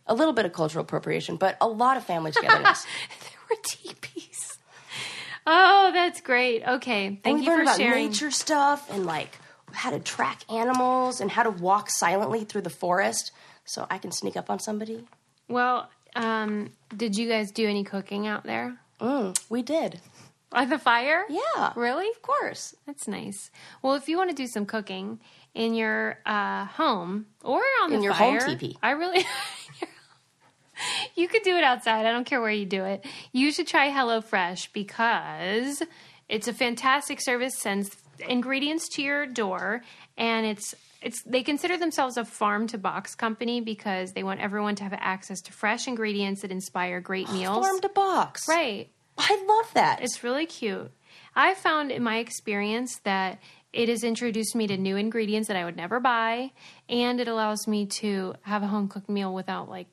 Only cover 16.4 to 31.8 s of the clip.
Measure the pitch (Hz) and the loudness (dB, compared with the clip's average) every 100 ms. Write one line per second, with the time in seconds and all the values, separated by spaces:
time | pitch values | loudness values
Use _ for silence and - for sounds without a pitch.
16.4 | 214 208 208 - - 208 233 202 233 220 | -2 -4 -6 -12 -14 -4 -2 0 0 0
17.4 | 202 220 214 202 196 196 190 202 214 208 | -2 0 0 0 -2 -6 -6 -6 -4 -6
18.4 | - 226 247 247 _ - 226 285 190 180 | -4 -4 -4 -10 _ -6 -2 0 0 -4
19.4 | - 240 233 320 214 165 - - - _ | -4 -4 0 0 -2 -6 -20 -20 -20 _
20.4 | - 240 254 302 - 233 262 330 427 320 | -4 0 0 2 2 2 4 0 0 -2
21.4 | 605 587 - - 240 277 415 466 - 571 | -2 0 0 0 -2 0 -2 -4 -2 -2
22.4 | 202 180 - - - 285 - 185 202 202 | -2 -8 -14 -16 -16 -12 -8 -8 -8 -12
23.4 | - - - - 262 277 277 330 370 285 | -14 -20 -20 -4 0 0 0 0 0 -2
24.4 | 247 220 202 220 202 190 196 220 - - | -4 -4 -4 -4 -6 -8 -10 -12 -16 -20
25.4 | _ 233 226 226 220 220 220 - - 208 | _ -4 0 0 0 0 -2 -4 -2 -2
26.4 | 196 196 202 - 311 208 170 208 214 _ | -2 -4 -6 0 2 2 -2 -6 -8 _
27.4 | - 302 523 508 349 214 202 180 208 226 | -2 0 2 2 2 2 2 4 4 4
28.4 | 262 - 127 - 233 285 349 359 359 - | 0 -2 -6 -2 -2 0 0 0 0 -4
29.4 | 403 - - - - - - _ _ _ | -8 -10 -16 -12 -12 -14 -20 _ _ _
30.4 | _ _ _ - - - - - 349 453 | _ _ _ -10 -6 -6 -4 -2 2 2
31.4 | 392 349 285 240 | 4 4 4 4